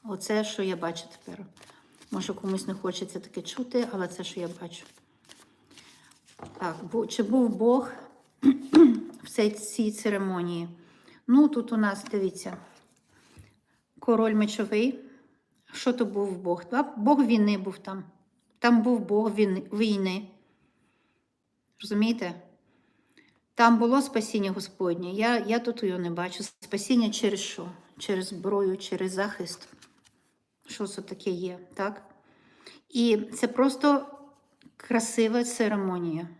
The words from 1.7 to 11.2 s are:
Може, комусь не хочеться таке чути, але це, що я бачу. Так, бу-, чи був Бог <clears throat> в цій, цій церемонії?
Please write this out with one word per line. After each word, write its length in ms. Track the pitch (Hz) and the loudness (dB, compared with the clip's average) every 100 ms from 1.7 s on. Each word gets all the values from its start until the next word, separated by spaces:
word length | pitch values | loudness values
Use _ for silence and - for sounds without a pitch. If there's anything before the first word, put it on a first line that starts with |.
| - _ _ - | -20 _ _ -10
Може, 240 | 196 190 | -8 -6
комусь 320 | 190 196 190 - | -6 -4 -4 -4
не 80 | |
хочеться 460 | 190 185 180 196 180 | -6 -6 -6 -8 -10
таке 220 | - - | -10 -12
чути, 460 | 170 - 247 247 233 | -10 -10 -4 -2 -4
але 160 | 196 180 | -6 -6
це, 160 | 175 | -8
що 160 | 185 - | -12 -8
я 80 | 180 180 | -10 -10
бачу. 240 | 175 - - - _ _ _ - - _ _ - - - _ _ _ - - - | -16 -16 -20 -20 _ _ _ -20 -20 _ _ -20 -20 -20 _ _ _ -20 -18 -8
Так, 180 | 180 160 180 | -8 -8 -6
бу-, 140 | 226 - | -4 -4
чи 160 | - | -2
був 340 | 208 262 240 185 | 2 4 2 2
Бог 340 | 226 254 254 - - - | 4 4 0 -10 -18 -20
<clears throat> 260 | _ _ 277 269 - 311 302 226 - - | _ _ 4 4 6 10 10 8 -4 -16
в 80 | - | -8
цій, 200 | - 214 | 0 0
цій 420 | 208 - - 214 | 0 -8 -2 -2
церемонії? 760 | 208 220 202 196 185 175 170 170 - - _ - - | 0 -2 -2 -2 -2 -4 -6 -8 -12 -20 _ -20 -14